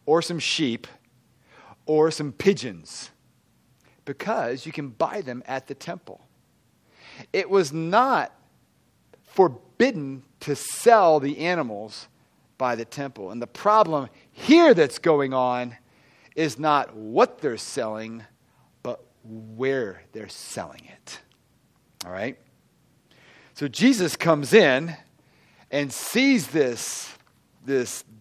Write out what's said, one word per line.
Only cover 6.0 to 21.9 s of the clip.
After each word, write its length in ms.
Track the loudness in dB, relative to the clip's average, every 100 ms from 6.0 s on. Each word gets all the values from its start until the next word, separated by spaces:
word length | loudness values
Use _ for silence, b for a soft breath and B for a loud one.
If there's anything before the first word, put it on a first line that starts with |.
| -16 -20 _ _ _ _ _ _ _ B B B B
It 180 | -4 0
was 240 | 2 0
not 580 | -2 0 2 2 0 -2 _ _ _ _ _ _ _ _ _
forbidden 1000 | _ 2 2 0 _ 0 0 0 -8 -12 -18 -12
to 160 | -8 -6
sell 640 | -8 0 6 6 6 4
the 200 | 0 -4
animals 680 | -2 -2 -4 -8 -14 -16 -20 _ _ _ _ -6
by 180 | -4
the 120 | -4 -8
temple. 440 | -10 -12 -12 -14
And 100 | -12
the 60 | -12
problem 640 | -4 2 4 4 0 -6 _ b
here 400 | -4 4 8 8
that's 260 | 6 4 2
going 360 | 2 2 2
on 420 | 0 0 -2 -6 -12 _ b b b b
is 240 | -4 -4 -2
not 360 | 0 0 0
what 440 | -10 -4 2 0 0
they're 180 | -6 -6
selling, 640 | -8 -8 -6 -8 -12 -14 -20 _ _ _ _ _
but 200 | -12 -12 _ _
where 760 | -20 -18 -16 -4 -2 -2 -4 -10 _
they're 160 | -18 -16
selling 560 | -18 -14 -12 -12 -16
it. 340 | -20 -20 -20 -20 _ _ _ _ _ _ _